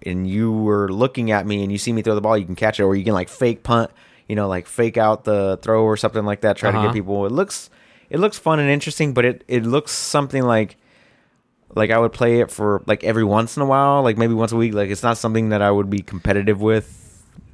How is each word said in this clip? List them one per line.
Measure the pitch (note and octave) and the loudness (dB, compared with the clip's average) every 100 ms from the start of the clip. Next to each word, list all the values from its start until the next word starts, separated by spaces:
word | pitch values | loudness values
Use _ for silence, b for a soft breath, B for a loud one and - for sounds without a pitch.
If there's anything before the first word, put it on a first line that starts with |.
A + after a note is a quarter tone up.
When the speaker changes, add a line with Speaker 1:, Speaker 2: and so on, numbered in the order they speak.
Speaker 1:
and | F#2 F2+ F#2+ | -8 -4 -2
you | G2+ A2+ | -2 0
were | A2 G#2+ G2+ G2 | 0 0 0 0
looking | G2 C3 B2+ A2+ | 0 -2 0 0
at | G#2 G2+ | 0 0
me | G2+ | -2
and | G2 | -2
you | G2+ | -4
see | - | -2
me | A2+ | -2
throw | A2 | 0
the | G#2 | 0
ball, | G#2+ G#2+ | 2 0
you | |
can | F2 F#2 | -2 -2
catch | A2 - | -2 2
it, | |
or | G2 | 0
you | G2 | 2
can, | G2 | 0
like, | F#2+ F2+ | -2 -2
fake | - B2 A2 | -2 -2 -2
punt, | - A#2 A2+ _ b b b | 0 0 0 _ b b b
you | G#2 | -4
know, | G2 | -2
like, | F2+ - | -4 -4
fake | - A#2 A2+ | -2 0 2
out | G#2+ A2 | 2 2
the | A2 G#2 G2 F#2+ | 0 0 0 -2
throw | - A2 | 0 2
or | A2 G#2+ | 2 0
something | A2+ A2 | -2 -2
like | G#2 G#2 | -4 0
that, | G#2+ G2 | 0 0
try | - | 0
to | A2 | 2
get | |
Speaker 2:
Uh-huh. | G#2+ | 0
Speaker 1:
people. | A#2 F#2+ G2+ G2+ | -2 -2 -2 -2
It | |
looks, | C#3 G3 - - b b b b | 0 -2 -6 -16 b b b b
it | D#3+ | -2
looks | G#3 - | -2 0
fun | D#3+ D#3 | 0 2
and | C#3+ | 2
interesting, | C#3+ D#3 - D3+ | 0 -2 -4 -2
but | C3 | 2
it, | B2 - - | 0 0 -2
it | B2 | -2
looks | A2+ C#3+ - | 2 0 -2
something | - - D3 C#3 C3+ | -8 -2 -2 0 0
like, | B2+ A2+ G#2 - b b b b b b _ _ _ | 2 2 0 -6 b b b b b b _ _ _
like, | G#2+ G#2+ | -2 2
I | A2+ | 2
would | A2+ | 0
play | - A#2+ A#2+ | 0 2 2
it | A2+ | 0
for, | - G#2 G2+ - | -2 -2 -2 -2
like, | G#2 | -2
every | A2 A2+ | 0 0
once | G#2 G#2 A#2 D3 | 2 2 0 -2
in | |
a | C#3 | 0
while, | C3+ C#3 C#3 | 2 4 4
like, | B2 G#2+ | 2 2
maybe | A#2 | 0
once | A2 A2+ | 0 0
a | A#2 | 0
week. | A#2 | 0
Like, | G#2 G2 | 0 -2
it's | G2+ | -2
not | A#2+ A2+ | -2 0
something | A2+ A2 A2 | 0 0 0
that | G#2 | 2
I | G2+ | 2
would | G2+ G2 | 2 0
be | G2+ | -4
competitive | - F#2 G2+ G2 G2+ G2+ | -6 -6 -2 0 0 0
with | G#2+ A2 - - - - - - - | 2 0 -2 -16 -20 -20 -20 -20 -20